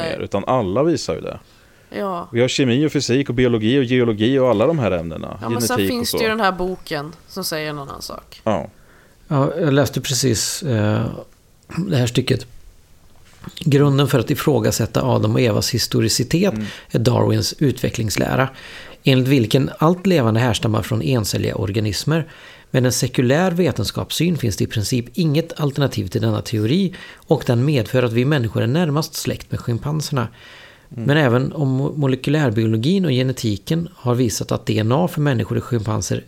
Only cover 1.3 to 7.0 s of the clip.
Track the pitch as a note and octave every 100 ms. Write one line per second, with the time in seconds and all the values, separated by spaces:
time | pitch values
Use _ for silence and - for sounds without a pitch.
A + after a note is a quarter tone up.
1.3 | - - - _ _ _ G#3 G3 F3 F3
2.3 | A#2 B2 - C3 A#2+ D3+ D3 B2+ C#3+ C#3
3.3 | A#2+ B2+ A#2 G#2+ C#3 B2 B2+ A#2 G#2 A2
4.3 | C3+ B2+ G#2 B2+ E3 G#2+ F2 E2 D#2 -
5.3 | E2 A2+ A#2 - B3 - B3 A#3+ F#3+ A3
6.3 | A3 G3 F#3 F#3 F#3 - D3+